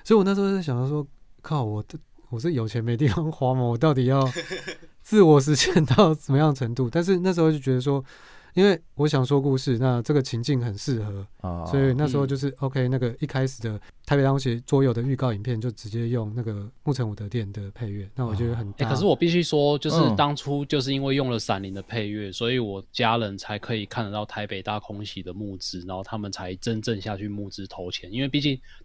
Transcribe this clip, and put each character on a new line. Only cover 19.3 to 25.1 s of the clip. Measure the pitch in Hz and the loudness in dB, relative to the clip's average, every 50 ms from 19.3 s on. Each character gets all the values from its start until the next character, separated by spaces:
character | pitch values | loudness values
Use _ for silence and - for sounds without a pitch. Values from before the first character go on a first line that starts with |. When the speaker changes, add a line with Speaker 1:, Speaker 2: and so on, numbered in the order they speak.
| 170 175 165 | 2 2 0
Speaker 3:
说， | - 156 147 143 147 147 135 | 2 2 2 4 2 2 0
就 | - 151 | 0 0
是 | 151 165 | 2 4
Speaker 2:
嗯。 | - 120 107 | 4 4 4
Speaker 3:
当 | 98 147 147 147 | 4 2 2 0
初 | - - 139 143 143 143 | -4 -4 -4 -4 -4 -2
就 | - 151 143 | -2 0 0
是 | 123 135 139 | 0 0 -2
因 | 135 139 | -2 0
为 | 139 135 | 0 0
用 | 143 135 127 | 0 0 0
了 | 120 110 | -2 -2
《闪 | - - 107 95 | 0 -2 -2 -2
灵》 | 98 95 95 | -2 -6 -8
的 | 98 | -10
配 | 95 - 120 117 104 101 | -10 -6 -6 -4 -4 -4
乐， | 104 107 104 95 | -6 -6 -8 -8
所 | 92 - 117 117 | -8 -4 -2 -2
以 | 127 127 | 0 0
我 | 117 101 98 98 98 - - | -2 -2 -6 -8 -10 -8 -4
家 | - 120 113 117 117 | 0 2 2 2 2
人 | 113 101 98 98 | 0 -2 -6 -8
才 | - - 107 101 | -8 -8 -8 -8
可 | - - 117 | -6 -4 -4
以 | 107 101 | -4 -6
看 | - - 123 110 | -6 -6 -6 -6
得 | 98 | -4
到 | 104 107 107 | -4 -6 -8
台 | - - 107 104 101 | -8 -8 -10 -8 -8
北 | 101 95 - | -8 -8 -6
大 | 107 107 104 | -6 -6 -6
空 | - - 104 101 104 | -6 -8 -12 -10 -10
袭 | 101 | -10